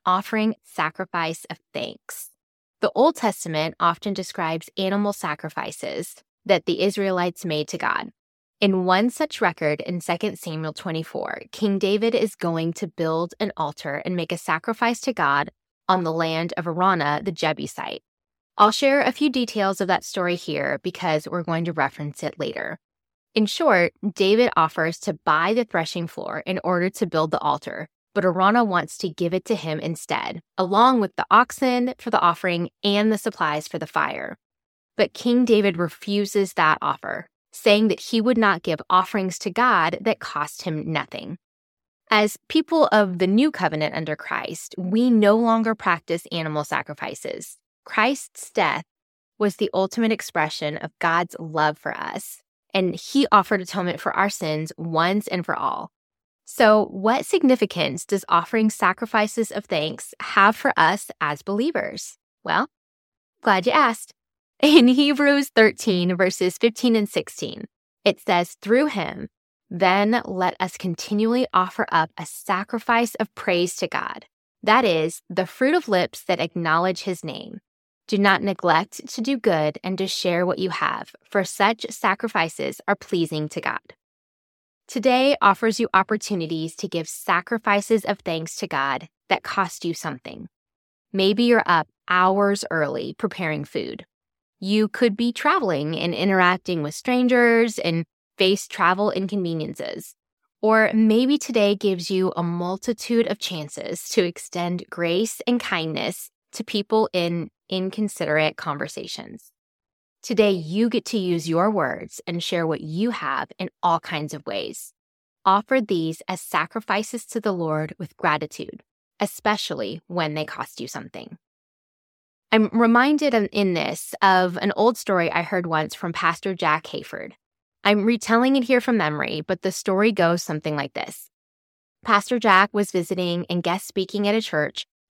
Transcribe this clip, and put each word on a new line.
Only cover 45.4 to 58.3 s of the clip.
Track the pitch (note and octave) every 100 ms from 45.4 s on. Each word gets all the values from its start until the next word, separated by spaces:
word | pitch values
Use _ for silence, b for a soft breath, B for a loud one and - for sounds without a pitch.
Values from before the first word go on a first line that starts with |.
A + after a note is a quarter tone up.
| A#3 A3+ A3+
practice | A3 F#3+ E3+ - E3+ -
animal | E3+ D#3+ D3+ C#3+
sacrifices. | C#3+ C3+ D3 C#3 - - - - - _ _ -
Christ's | - A3+ C#4 - - -
death | - E3 C#3 - _ _ _ _ -
was | G#3 -
the | G#3
ultimate | - F#3+ - A3+
expression | A3 - E3+ D#3 - D3+ D3+
of | D#3+ -
God's | E3+ E3+ F3 -
love | E3 D#3 D3+ D#3
for | D3+ -
us, | - - - - _ _ _
and | G3 F#3+
he | F3 - C4+ C#4
offered | G#3 F#3 G3+
atonement | F3+ G3 F3+ F3
for | - -
our | G3+
sins | - D#3+ D#3 D#3+ -
once | E3 D#3+ E3+ G3+ -
and | F#3 E3+
for | -
all. | C#3 - - _ _ _ _ _
So | - - A3+ G#3+ G3+
what | F#3+ G3+ C4 -
significance | F#4+ C4+ B3+ G3+ F3 C#3+ C#3
does | - G3
offering | -